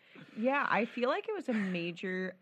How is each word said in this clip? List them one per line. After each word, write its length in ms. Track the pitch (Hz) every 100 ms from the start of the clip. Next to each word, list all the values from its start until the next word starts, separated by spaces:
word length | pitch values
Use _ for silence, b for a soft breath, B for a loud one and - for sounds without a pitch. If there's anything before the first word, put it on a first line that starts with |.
| B B B 214
Yeah, 300 | 247 285 -
I 160 | 190
feel 240 | 233 - 240
like 180 | 359 403
it 80 |
was 140 | 403 262
a 60 |
major, 800 | 220 196 175 175 170 190 185 185 -